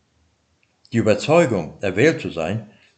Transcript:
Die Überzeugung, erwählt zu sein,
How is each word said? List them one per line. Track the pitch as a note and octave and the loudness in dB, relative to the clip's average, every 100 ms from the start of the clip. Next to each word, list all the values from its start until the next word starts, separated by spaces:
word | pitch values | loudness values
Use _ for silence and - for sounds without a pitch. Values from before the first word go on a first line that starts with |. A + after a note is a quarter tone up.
| _ _ _ _ _ _ _ _ _ | _ _ _ _ _ _ _ _ _
Die | A#2 | 0
Überzeugung, | G#2+ G2+ - E3+ D#3 G2 D2 - | 2 0 2 2 4 0 -6 -6
erwählt | G2 F#2 D3+ - | -4 2 2 0
zu | F#2 | -6
sein, | E2+ D#2+ A2+ - _ _ | -6 -4 -6 -8 _ _